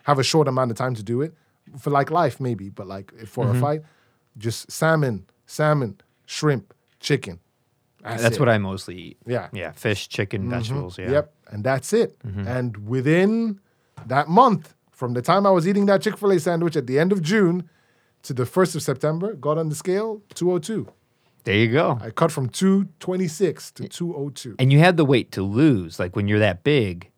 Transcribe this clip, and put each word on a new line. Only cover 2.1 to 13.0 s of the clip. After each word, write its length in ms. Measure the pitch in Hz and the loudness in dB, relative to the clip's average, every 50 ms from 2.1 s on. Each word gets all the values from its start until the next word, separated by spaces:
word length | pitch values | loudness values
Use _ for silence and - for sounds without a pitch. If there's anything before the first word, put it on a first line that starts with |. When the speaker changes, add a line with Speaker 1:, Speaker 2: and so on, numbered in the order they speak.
| 156 175 170 143 120 - | 2 2 2 0 0 -2
Speaker 1:
maybe, 300 | 135 123 120 95 98 98 | -4 -4 -4 -6 -8 -12
but, 180 | 95 - 104 92 | -14 -14 -12 -12
like, 260 | 98 98 101 - - - 117 104 | -12 -12 -12 -16 -18 -20 -20 -12
for 180 | - - 117 | -6 -2 0
a 40 | 117 | 0
Speaker 2:
Mm-hmm. 120 | 120 123 | 2 2
Speaker 1:
fight, 200 | 127 143 151 156 156 - _ _ _ _ _ _ _ _ - 117 | 2 0 0 -2 -6 -10 _ _ _ _ _ _ _ _ -16 -8
just 340 | 107 117 113 - - - | -6 -6 -6 -6 -10 -14
salmon, 540 | - - 160 160 160 156 147 131 113 95 95 _ _ _ _ | -6 0 2 2 4 2 2 0 -2 -4 -8 _ _ _ _
salmon, 540 | - - - 151 151 151 147 131 107 95 - _ _ _ _ _ | -10 -4 -2 0 2 2 2 0 -4 -6 -10 _ _ _ _ _
shrimp, 480 | - - - - 151 143 117 98 _ _ _ _ _ _ _ | -14 -8 -2 0 0 0 0 -4 _ _ _ _ _ _ _
chicken. 400 | - - 147 135 - 104 85 85 _ _ _ _ _ _ _ _ _ _ _ _ - | -4 -2 -2 -2 -2 -6 -14 -16 _ _ _ _ _ _ _ _ _ _ _ _ -12
That's 180 | 110 117 113 | -10 -4 0
Speaker 2:
That's 140 | 113 117 117 - | 0 0 2 4
Speaker 1:
it. 20 | |
Speaker 2:
what 80 | 143 120 | 4 4
I 80 | 113 107 | 4 2
mostly 380 | 101 95 98 92 - - 87 92 | 2 -2 -6 -8 -10 -12 -14 -14
eat. 200 | 85 82 - _ - | -14 -16 -18 _ -8
Speaker 1:
Yeah. 240 | 117 123 120 92 - | -6 -6 -6 -6 -8
Speaker 2:
Yeah, 200 | - 101 85 80 | -10 -10 -10 -10
fish, 360 | 76 - - 113 104 95 - - | -8 -4 -2 -2 -2 -2 -4 -6
chicken, 360 | - - 104 98 - 101 95 | -4 -4 -4 -4 -4 -6 -4
Speaker 1:
Mm-hmm. 80 | 92 | -4
Speaker 2:
vegetables, 460 | 120 123 120 110 131 139 143 - 90 - | -4 -4 -4 -4 -4 -6 -6 -8 -10 -8
yeah. 140 | 92 92 | -4 0
Speaker 1:
Yep, 220 | 131 147 147 - _ _ _ - | 0 0 0 -2 _ _ _ -14
and 120 | - 104 104 | -10 -6 -2
that's 280 | 127 135 131 123 - | -2 -2 -2 -2 0
it. 260 | - 226 226 - - _ - | 0 0 0 0 -4 _ -14
Speaker 2:
Mm-hmm. 220 | 117 95 98 101 101 | -10 -8 -8 -6 -4
Speaker 1:
And 300 | 123 127 123 123 110 101 104 104 | -4 -4 -4 -6 -6 -8 -8 -6
within 720 | 120 131 | -4 -2